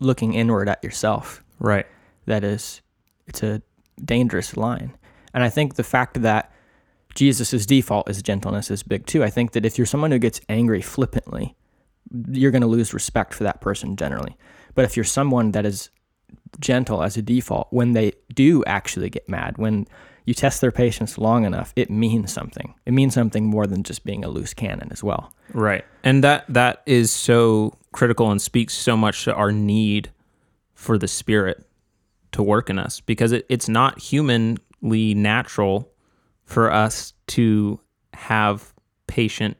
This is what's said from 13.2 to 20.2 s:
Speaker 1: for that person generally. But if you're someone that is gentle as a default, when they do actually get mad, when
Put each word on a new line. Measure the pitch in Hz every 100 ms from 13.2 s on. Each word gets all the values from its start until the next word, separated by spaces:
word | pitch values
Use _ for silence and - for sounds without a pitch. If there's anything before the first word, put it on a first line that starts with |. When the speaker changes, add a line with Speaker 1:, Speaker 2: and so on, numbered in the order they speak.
| 101
Speaker 1:
for | -
that | 104 -
person | - 101 -
generally. | 98 76 64 - - _ - -
But | -
if | 131 -
you're |
someone | 107 - 143 123 110
that | 104
is | 104 98 - _ _ _ _ - - -
gentle | 143 127 127 104
as | 85 110
a |
default, | 104 123 - - -
when | 120 120
they | 117 107 - -
do | - 139 165 -
actually | 98 - - 95
get | - -
mad, | 92 87 -
when | 110 107 101 - - _